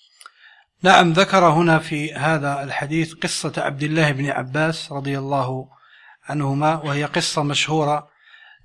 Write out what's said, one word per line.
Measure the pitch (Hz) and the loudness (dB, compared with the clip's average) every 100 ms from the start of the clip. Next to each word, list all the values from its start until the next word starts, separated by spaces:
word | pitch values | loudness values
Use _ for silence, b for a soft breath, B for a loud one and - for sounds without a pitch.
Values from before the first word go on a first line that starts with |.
| b b b b b b b _ | b b b b b b b _
نعم، | 185 180 180 | 6 6 6
ذكر | 165 196 190 170 | 4 4 6 6
هنا | 151 170 160 | 6 4 4
في | - 151 151 | 2 -6 -6
هذا | 139 147 160 143 139 | -4 -2 0 -2 -6
الحديث | 139 - 143 160 160 | -6 -6 -4 -2 -4
قصة | - 175 - 156 - | -4 -6 -6 -6 -4
عبد | - 139 | -6 -4
الله | 151 156 151 | -2 2 2
بن | 135 143 | 0 -2
عباس | - 131 147 156 160 - | -4 -4 -2 -2 -2 -8
رضي | 143 139 139 | -8 -6 -6
الله | 135 139 127 131 131 b b b b b | -2 -2 -2 -6 -10 b b b b b
عنهما، | - 147 139 139 151 | -8 -4 -2 0 0
وهي | 160 151 143 | 0 -2 -4
قصة | 147 175 160 - | -2 -2 -2 -2
مشهورة | 147 143 - 156 147 147 - b b b b b | -2 -2 0 0 0 -2 -6 b b b b b